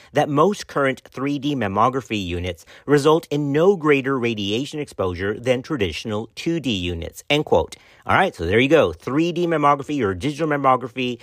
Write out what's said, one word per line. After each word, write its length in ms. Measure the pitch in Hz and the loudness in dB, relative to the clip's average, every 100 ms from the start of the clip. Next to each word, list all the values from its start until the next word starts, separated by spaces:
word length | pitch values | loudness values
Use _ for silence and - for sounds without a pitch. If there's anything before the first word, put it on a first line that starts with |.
| - | -6
that 160 | - 151 | -2 0
most 380 | 143 180 208 - | 2 2 0 -6
current 340 | 151 135 127 - | -2 -2 -2 -10
three 300 | - 139 143 | -8 -4 -4
D 160 | 143 139 | -4 -2
mammography 680 | 101 98 120 131 - 110 | -2 2 2 0 -6 -6
units 420 | 90 87 90 82 - - - | -6 -6 -6 -8 -14 -12 2
result 420 | 143 143 160 - | 4 6 2 2
in 200 | 147 143 | -2 0
no 240 | 143 185 196 | 2 4 2
greater 420 | 151 139 131 135 | 2 2 2 -2
radiation 600 | 117 107 98 110 143 151 | -2 -2 -2 -2 -4 -8
exposure 580 | 143 - 95 87 98 110 | -10 -4 -4 -2 -4 -4
than 260 | 123 123 | -2 -2
traditional 640 | 120 151 95 - 117 104 113 - | -2 -2 -2 -4 -6 -6 -6 -8
two 240 | 165 165 | -4 -2
D 100 | 131 | -2
units." 540 | 98 87 82 80 - - | -2 -4 -6 -8 -12 -2
End 140 | 147 151 | -2 2
quote. 300 | 92 76 - _ _ - | 0 0 -8 _ _ -2
All 100 | 120 | 2
right, 200 | 185 - | 2 -2
so 100 | 82 | 0
there 140 | 107 | 2
you 100 | 135 | 6
go. 240 | 151 98 | 6 4
Three 380 | 80 - 139 170 | 0 -4 -2 0
D 160 | 165 170 | -2 -2
mammography 580 | 160 143 143 139 147 101 | 2 2 2 0 -2 -2
or 80 | |
digital 340 | 90 135 143 160 | -2 -4 -4 -2
mammography, 720 | 143 135 127 127 131 123 120 | 0 2 2 0 -6 -6 -6